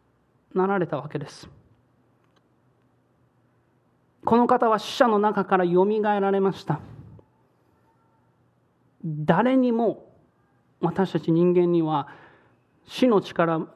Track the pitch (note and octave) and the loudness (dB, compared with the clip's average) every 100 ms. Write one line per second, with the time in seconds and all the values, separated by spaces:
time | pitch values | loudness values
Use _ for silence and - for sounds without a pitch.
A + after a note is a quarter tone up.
0 | _ _ _ _ _ F#3+ F#3+ G3+ D#3+ C#3+ | _ _ _ _ _ -4 -2 -2 -4 -6
1 | C#3+ D3 D3 - - - _ _ _ _ | -8 -10 -12 -18 -20 -20 _ _ _ _
2 | _ _ _ _ _ _ _ _ _ _ | _ _ _ _ _ _ _ _ _ _
3 | _ _ _ _ _ _ _ _ _ _ | _ _ _ _ _ _ _ _ _ _
4 | _ _ - A#3 A#3+ B3 A#3 G#3 - - | _ _ 0 2 4 2 2 0 -2 2
5 | A#3+ G#3 G#3 G3+ F#3+ F#3 F3+ F3 G3+ G#3+ | 2 4 0 0 0 0 2 2 2 2
6 | G#3 G#3 G3 G3 G3 F#3+ - D3 - - | 0 0 0 0 0 -2 -6 -6 -8 -20
7 | - - _ _ _ _ _ _ _ _ | -20 -20 _ _ _ _ _ _ _ _
8 | _ _ _ _ _ _ _ _ _ _ | _ _ _ _ _ _ _ _ _ _
9 | D#3+ D3+ D3+ E3+ B3 C4 B3 A#3 A3 - | -10 -6 0 0 2 2 0 0 -2 -4
10 | - _ _ _ _ _ _ - E3 F3+ | -12 _ _ _ _ _ _ -6 -4 -2
11 | F#3 E3 E3+ E3 F3 F3+ F3 E3+ D#3+ D3+ | -2 -2 0 2 2 2 2 0 0 -4
12 | - - - _ _ _ _ _ - - | -6 -14 -20 _ _ _ _ _ -12 0
13 | B3+ G3 - - E3 E3 G3+ | 2 2 0 -2 -2 -2 -6